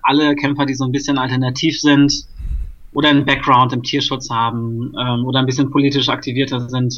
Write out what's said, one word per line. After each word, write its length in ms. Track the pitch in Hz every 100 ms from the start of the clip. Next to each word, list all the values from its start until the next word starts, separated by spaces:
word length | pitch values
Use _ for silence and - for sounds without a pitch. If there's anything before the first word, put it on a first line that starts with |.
alle 300 | - 143 151 143
Kämpfer, 280 | 143 143 147
die 100 | 127
so 100 | 131
ein 80 |
bisschen 240 | 135 - 139
alternativ 640 | 127 127 127 127 165 143
sind 320 | 147 143 143 - - - - - - - -
oder 160 | - 151
einen 160 | 143 127
Background 480 | 131 - 127 127
im 100 | 123
Tierschutz 460 | 127 143 135 131 -
haben, 640 | 117 117 117 117 117 123 -
ähm, 280 | 123 120 127
oder 140 | 131
ein 60 | 127
bisschen 240 | 131 135
politisch 380 | 143 139 139 127
aktivierter 640 | 127 - 127 135 127 120
sind, 260 | 127 127